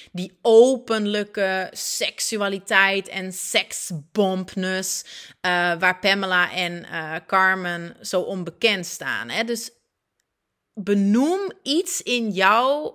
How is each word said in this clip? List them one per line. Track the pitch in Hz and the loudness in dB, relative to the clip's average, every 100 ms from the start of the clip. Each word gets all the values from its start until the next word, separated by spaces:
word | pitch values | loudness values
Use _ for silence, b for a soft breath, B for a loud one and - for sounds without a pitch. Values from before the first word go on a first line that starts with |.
| B | B
die | 175 180 _ | -8 -8 _
openlijke | 233 226 254 262 - 220 208 208 208 208 190 190 185 | 6 8 8 6 -2 -2 0 -2 -2 -2 0 0 -4
seksualiteit | - - - - - - 214 196 196 190 202 196 196 196 | -8 -8 -4 -4 -4 -4 -2 -2 -4 2 4 4 2 -4
en | 190 185 | -8 -8
seksbompness, | 180 - 202 185 - - 165 143 - 190 190 185 - 185 185 190 - - B B B | -8 -2 -2 -2 -6 -10 -10 -6 0 0 0 -4 -6 -4 -4 -4 -8 -10 B B B
eh, | 185 180 175 170 | -2 0 0 2
waar | 185 180 | 0 2
Pamela | 185 196 190 180 175 | 2 2 2 2 0
en, | 180 175 175 | -2 -4 -6
eh, | - 165 156 160 - | -10 -8 -6 -8 0
Carmen | 190 190 190 180 175 170 - | 2 4 2 -2 -6 -8 -14
zo | - 185 | -4 -2
onbekend | 165 190 170 - 226 196 170 | -2 -4 -8 -2 0 0 -4
staan, | - 135 110 117 | -8 -6 -6 -4
hè. | 156 | -6
Dus | 233 233 - - _ _ _ _ _ _ _ _ _ | -4 -6 -8 -16 _ _ _ _ _ _ _ _ _
benoem | - 190 202 196 226 294 381 392 - | -10 -2 2 4 4 2 0 -4 -8
iets | - 302 381 - | -4 -2 -2 -6
in | - 247 220 | -4 -4 -2
jou | 185 190 220 262 294 302 | 0 2 4 2 0 -4